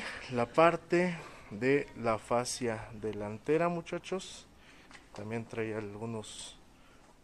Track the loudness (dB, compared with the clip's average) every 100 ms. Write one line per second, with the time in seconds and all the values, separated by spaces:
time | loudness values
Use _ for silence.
0 | 0 -8 -4 0 4 8 8 6 2 4
1 | 4 0 -8 -16 -12 0 4 4 2 -2
2 | 0 0 2 0 2 -2 -2 -2 -6 -6
3 | -6 -4 -6 -4 2 4 4 0 -4 -8
4 | -6 -6 -6 -14 -18 -20 -20 -20 -20 -20
5 | -18 -12 -6 -6 -6 -4 -4 -4 -6 -8
6 | -6 -6 -8 -12 -14 -18 -20 -20 -20 -20
7 | -20 -18